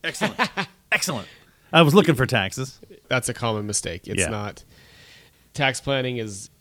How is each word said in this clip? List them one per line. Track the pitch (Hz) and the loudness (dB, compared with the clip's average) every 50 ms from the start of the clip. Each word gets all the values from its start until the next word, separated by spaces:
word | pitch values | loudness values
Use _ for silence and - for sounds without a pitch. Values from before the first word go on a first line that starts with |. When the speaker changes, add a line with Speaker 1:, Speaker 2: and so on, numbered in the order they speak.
| - | -6
Speaker 1:
Excellent. | 165 - - 214 208 - - 240 - - 202 185 | -6 -4 -2 -4 -4 0 0 -2 -2 0 -6 -6
Speaker 2:
<laughs> | - _ _ _ _ | -6 _ _ _ _
Speaker 1:
Excellent. | 220 214 - - 151 107 92 - - - - _ _ _ _ _ | -2 -2 0 -2 -6 -6 -8 -12 -18 -20 -20 _ _ _ _ _
I | - 165 | 6 6
was | 170 147 147 | 6 8 6
looking | 208 - 165 147 | 6 6 6 2
for | 117 131 | 2 2
taxes. | - 127 110 95 95 - - 131 131 - - - - 117 - _ _ | 2 2 0 0 -2 -4 -8 -10 -10 -12 -20 -20 -20 -20 -20 _ _
Speaker 2:
That's | 127 127 120 - | -2 -2 -2 -4
a | 117 | -6
common | - 123 113 110 107 104 | -4 -2 -2 -2 -2 -4
mistake. | 104 101 - - - 82 - - | -4 -4 -4 -4 -4 -10 -10 -10
It's | - 98 95 | -6 -2 -2
Speaker 1:
Yeah. | 92 80 | 0 0
Speaker 2:
not. | 107 104 104 104 - - - - - - - - - - - - - - - _ _ _ _ _ _ | -2 -6 -6 -10 -12 -14 -20 -20 -20 -20 -20 -20 -20 -20 -20 -20 -20 -20 -20 _ _ _ _ _ _
Tax | - 143 135 127 - | 0 0 0 0 -2
planning | - 143 139 135 127 127 123 120 | -2 -2 0 0 0 -2 -4 -4
is | 113 107 101 98 110 - _ _ | -6 -6 -8 -12 -14 -18 _ _